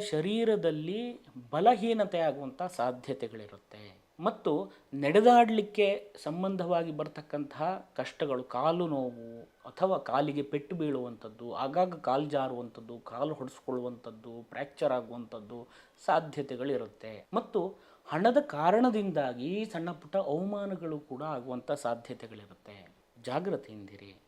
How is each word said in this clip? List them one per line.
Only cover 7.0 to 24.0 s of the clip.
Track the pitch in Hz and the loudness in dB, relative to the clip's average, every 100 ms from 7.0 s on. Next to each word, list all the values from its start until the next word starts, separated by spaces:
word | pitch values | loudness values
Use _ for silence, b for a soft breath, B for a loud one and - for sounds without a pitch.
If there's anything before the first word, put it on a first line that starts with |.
| 151 156 - 147 143 139 165 190 - | -6 -10 -8 -8 -6 -4 -4 -4 -6
ಕಷ್ಟಗಳು, | - 127 - 147 127 | -6 -6 -4 -2 -2
ಕಾಲು | 127 123 151 175 170 | -2 0 2 2 0
ನೋವು | 139 127 117 117 117 - _ 120 | 0 -2 -6 -12 -14 -18 _ -18
ಅಥವಾ | - 190 180 | 0 2 2
ಕಾಲಿಗೆ | - 131 147 143 | 2 2 2 0
ಪೆಟ್ಟು | 143 143 - 175 | -2 -4 -4 -2
ಬೀಳುವಂಥದ್ದು, | 151 131 123 113 113 113 120 | -2 -2 -4 -10 -14 -12 -8
ಆಗಾಗ | 113 139 165 185 | -4 -2 2 0
ಕಾಲು | 170 127 135 | 0 0 0
ಜಾರುವಂಥದ್ದು, | 151 143 131 123 120 117 113 117 | 2 0 -2 -4 -8 -14 -14 -14
ಕಾಲು | - 120 151 | -12 -4 -4
ಹೊಡೆಸ್ಕೊಳ್ಳುವಂಥದ್ದು, | 151 131 - - 127 123 120 117 110 117 117 | -4 -8 -8 -6 -4 -4 -8 -14 -14 -16 -16
ಫ್ರ್ಯಾಕ್ಚರ್ | 113 123 147 - 151 | -12 -10 -10 -2 0
ಆಗುವಂಥದ್ದು | 127 113 120 113 117 104 120 120 B B _ | 0 -2 -10 -10 -12 -12 -14 -16 B B _
ಸಾಧ್ಯತೆಗಳಿರುತ್ತೆ. | - 160 156 147 139 123 139 123 110 - 110 104 - | 0 2 0 -6 -6 -4 -2 -2 -4 -12 -14 -14 -4
ಮತ್ತು | 214 - 202 185 B B B | -4 0 -2 -2 B B B
ಹಣದ | - 156 220 285 | -4 2 4 4
ಕಾರಣದಿಂದಾಗಿ | 285 147 165 220 254 214 196 151 135 123 147 202 | 2 2 4 6 6 4 0 0 -2 -2 -4 -4
ಸಣ್ಣ | 220 170 170 | -4 -6 -6
ಪುಟ್ಟ | 156 151 196 | -8 -4 -2
ಅವಮಾನಗಳು | 139 156 196 202 196 180 165 151 | 0 -2 -2 -4 -4 -6 -4 -6
ಕೂಡ | 147 131 | -6 -8
ಆಗುವಂಥ | 156 135 127 123 - | -6 -6 -6 -6 -4
ಸಾಧ್ಯತೆಗಳಿರುತ್ತೆ. | 143 120 117 120 117 110 107 101 95 - 101 90 _ _ 120 | -2 -2 -4 -6 -14 -14 -16 -20 -20 -20 -20 -20 _ _ -14
ಜಾಗೃತಿಯಿಂದಿರಿ. | 120 139 190 139 - 107 98 98 | -4 -2 -2 -4 -6 -14 -16 -18